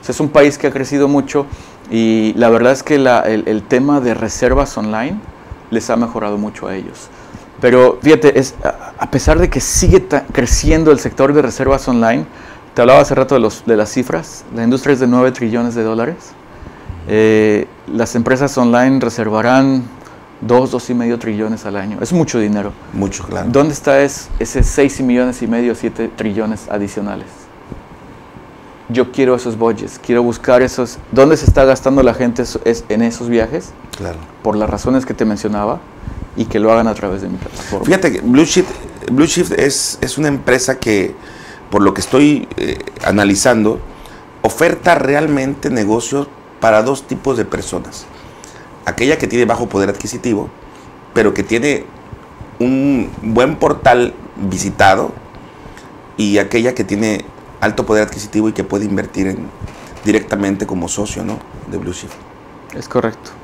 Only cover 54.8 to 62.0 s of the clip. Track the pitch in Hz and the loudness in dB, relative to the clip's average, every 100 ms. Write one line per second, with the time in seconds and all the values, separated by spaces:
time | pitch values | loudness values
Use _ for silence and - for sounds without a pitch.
54.8 | 98 98 - - - - - - - - | 4 4 0 -8 -18 -20 -20 -20 -20 -20
55.8 | - - - - 104 101 98 120 117 127 | -20 -20 -20 -4 0 2 2 0 0 -2
56.8 | 95 101 110 104 - - - - 101 110 | -4 -2 -2 -2 -6 -18 -20 -4 -4 -2
57.8 | 113 107 107 - - 104 107 107 95 101 | 0 2 0 -4 -6 -2 -2 -2 -4 -4
58.8 | 107 98 - - 95 92 - - - - | -2 -4 -6 -4 -4 -4 -10 -14 -16 -16
59.8 | - - 107 107 - 101 98 98 101 92 | -20 -8 0 0 0 -4 -2 -2 -4 -6
60.8 | 85 - 104 - 95 107 - - - 92 | -6 -6 -6 -6 -8 -10 -12 -20 -12 -10
61.8 | 92 90 | -10 -10